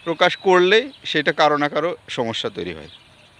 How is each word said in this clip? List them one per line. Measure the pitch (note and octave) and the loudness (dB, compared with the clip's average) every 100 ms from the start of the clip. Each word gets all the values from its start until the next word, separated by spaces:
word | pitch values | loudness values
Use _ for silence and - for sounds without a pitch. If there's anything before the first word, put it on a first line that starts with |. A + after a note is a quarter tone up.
প্রকাশ | E3+ D#3+ F3 - | -8 0 0 0
করলে | F#3+ F3+ F3+ A3 C4 - | 2 4 4 2 0 -12
সেটা | - D#3 C#3+ | -6 -2 -2
কারো | D3+ D3+ D3 | 2 2 2
না | D3 | -2
কারো | D3+ E3 - - | -2 -4 -8 -10
সমস্যা | - A2+ A2 A#2 | -6 -4 -4 -8
তৈরি | G2 E2+ | -8 -10
হয়। | D#2+ D#2+ - _ _ _ | -10 -16 -20 _ _ _